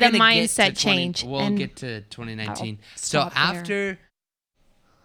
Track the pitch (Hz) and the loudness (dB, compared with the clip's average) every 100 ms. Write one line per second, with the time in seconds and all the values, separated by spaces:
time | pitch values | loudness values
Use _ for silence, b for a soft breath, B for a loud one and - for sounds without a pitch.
0 | 240 226 226 226 226 - 196 190 214 185 | 6 6 6 4 2 2 2 2 0 0
1 | 175 175 120 135 202 202 - - 127 110 | 0 -4 -4 -2 0 0 -2 -8 -10 -10
2 | 104 - 117 110 107 - 113 104 b b | -12 -14 -10 -8 -8 -6 -8 -8 b b
3 | - 151 131 - 156 175 175 202 196 190 | -2 0 0 2 0 0 -4 -4 -4 -8
4 | _ _ _ _ _ _ _ _ _ _ | _ _ _ _ _ _ _ _ _ _